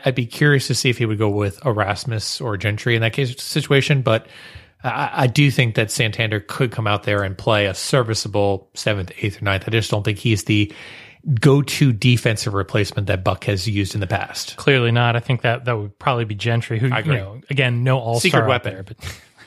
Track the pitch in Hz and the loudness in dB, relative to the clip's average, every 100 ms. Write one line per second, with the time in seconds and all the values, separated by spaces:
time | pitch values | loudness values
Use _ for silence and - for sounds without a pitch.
0 | 139 127 120 - 147 139 - 123 131 117 | 0 -2 -4 2 4 4 2 0 0 0
1 | 117 107 107 104 101 - 135 107 98 98 | -2 0 0 0 -2 -4 -4 -2 -2 -4
2 | - 110 - - 127 104 107 104 123 117 | -4 -6 -6 -6 -6 -4 -2 -2 0 2
3 | 113 123 131 123 - 156 - 139 131 139 | 0 0 -4 -6 -6 -4 2 2 4 2
4 | 120 113 - - - - - _ 127 117 | 2 0 -2 -18 -20 -20 -20 _ -6 -4
5 | 139 - 131 127 143 127 120 110 107 - | -4 0 2 4 2 4 0 0 -2 0
6 | 113 104 113 104 - - 127 - 107 101 | -2 0 -2 -2 -6 -4 -4 -2 -2 0
7 | - 101 98 95 - 107 101 95 - 139 | 0 -2 -2 -4 0 2 2 -2 0 0
8 | 113 104 107 101 101 98 - - - 104 | 0 -4 -2 0 0 0 -8 -6 -2 -2
9 | 87 - 107 - 104 95 - 113 107 107 | -4 -6 -6 4 4 4 2 0 2 0
10 | 104 101 120 104 - 107 104 - - - | 0 -2 0 0 2 2 2 -4 -20 -20
11 | - - - 117 147 139 139 - 143 110 | -20 -12 -2 2 6 4 2 2 2 4
12 | 127 120 123 110 - 98 95 110 98 - | 4 4 2 0 -2 -4 -2 -2 -2 -2
13 | 98 95 92 95 - 98 113 101 98 107 | -2 0 -2 -2 -2 -2 -2 -2 -2 -4
14 | 92 98 95 - - - - 135 120 117 | -2 -4 -4 -10 -12 -2 2 4 4 4
15 | 120 117 - 123 120 120 123 117 104 - | 2 2 0 0 0 -2 -2 -4 -6 -4
16 | - 123 113 104 110 117 - 113 131 113 | -2 0 -2 -4 0 0 0 -2 0 0
17 | 156 127 95 113 - 139 127 120 127 131 | 0 -2 -4 -14 -6 0 0 0 2 0
18 | 113 117 120 127 113 123 101 92 95 - | 0 0 2 4 2 0 -2 -10 -14 -14
19 | - - - _ | -14 -16 -20 _